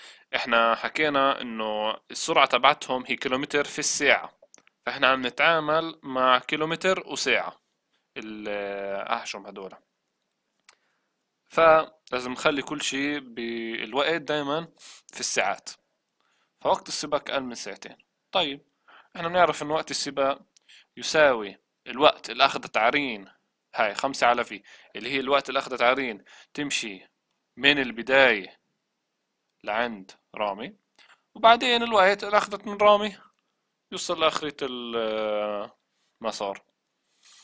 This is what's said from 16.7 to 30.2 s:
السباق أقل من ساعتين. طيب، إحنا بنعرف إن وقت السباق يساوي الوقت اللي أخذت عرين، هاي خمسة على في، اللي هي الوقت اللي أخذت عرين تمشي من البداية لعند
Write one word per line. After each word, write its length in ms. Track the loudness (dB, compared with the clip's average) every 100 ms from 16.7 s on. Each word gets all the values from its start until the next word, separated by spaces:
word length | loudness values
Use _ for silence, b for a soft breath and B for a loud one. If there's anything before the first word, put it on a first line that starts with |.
| -2 -2
السباق 440 | -8 -4 -6 -4
أقل 120 | -6
من 120 | -6 -10
ساعتين. 420 | -12 -14 -18 -20 _ _ _
طيب، 300 | -4 -2 -6 _ b b b b -10
إحنا 120 | -2
بنعرف 360 | 4 4 2
إن 80 | -2
وقت 200 | -4 -2
السباق 500 | -6 -4 -2 -2 -2 _ _ b b b -10
يساوي 600 | -2 4 4 4 -4 -14 _ _ -12
الوقت 420 | 2 4 4 -4
اللي 160 | 2 2
أخذت 320 | 2 -4 0
عرين، 500 | 2 2 -2 -6 -12 _ _ _ _ -2
هاي 200 | -2 0
خمسة 320 | -4 2 2
على 160 | 2
في، 200 | -2 -10 B B B -12
اللي 160 | -6
هي 80 | -4
الوقت 300 | 0 0 0
اللي 100 | -4
أخذت 220 | -4 2
عرين 420 | 2 2 -2 -8 B B B
تمشي 540 | -8 -4 -4 -6 -12 -18 _ _ _ _ -2
من 220 | 2 2
البداية 800 | -2 -6 2 6 6 4 -4 -18 _ _ _ _ _ _ _ _ _ _
لعند 480 | -4 -2 -2 -6 -16 -20